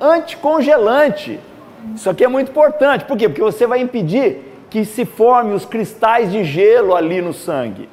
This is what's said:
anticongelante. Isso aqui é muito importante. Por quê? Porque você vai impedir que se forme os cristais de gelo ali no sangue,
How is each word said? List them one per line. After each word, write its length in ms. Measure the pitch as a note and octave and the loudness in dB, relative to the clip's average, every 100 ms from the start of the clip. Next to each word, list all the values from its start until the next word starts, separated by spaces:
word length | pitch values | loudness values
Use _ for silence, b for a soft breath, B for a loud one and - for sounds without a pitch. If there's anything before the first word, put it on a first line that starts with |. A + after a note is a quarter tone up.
anticongelante. 1400 | C#4+ E4 D#4+ - C#4+ D#4 B3+ D4+ G#3+ C4 D4 - B2 G#2+ - - - - A3 | 2 2 0 -4 -2 0 2 2 4 2 2 0 -8 -14 -14 -20 -20 -18 -14
Isso 140 | A3 F#3+ | -8 -4
aqui 160 | F3+ | 0
é 40 | B3+ | 2
muito 220 | C4 C4+ | 0 -2
importante. 540 | D4+ D4+ G#4+ C#4 C4 | 2 2 4 2 0
Por 120 | - A3 | -2 -2
quê? 120 | G#3+ | -2
Porque 140 | C#3 | 0
você 240 | G#3+ G#3+ A#3 | -2 0 0
vai 140 | B3 | 0
impedir 840 | B3 A#3+ D#3+ A3 B3 - - - - | -2 -4 -2 0 0 -2 -10 -20 -8
que 140 | A3 | -4
se 200 | G#3 - | -4 -4
forme 480 | G3+ - A3+ B3 A3+ | -6 2 4 4 2
os 120 | G3+ | -4
cristais 680 | - A3+ G3 - A3+ A#3 G#3 | -6 -6 -6 0 2 2 0
de 120 | G#3 | -2
gelo 500 | E3 D3 G3+ A#3+ G3 | -2 2 4 4 4
ali 260 | F3+ E3 F3+ | 2 0 -2
no 120 | F3 | -4
sangue, 560 | D3+ - C#3+ A#2 G2 - | -8 -6 -6 -6 -10 -16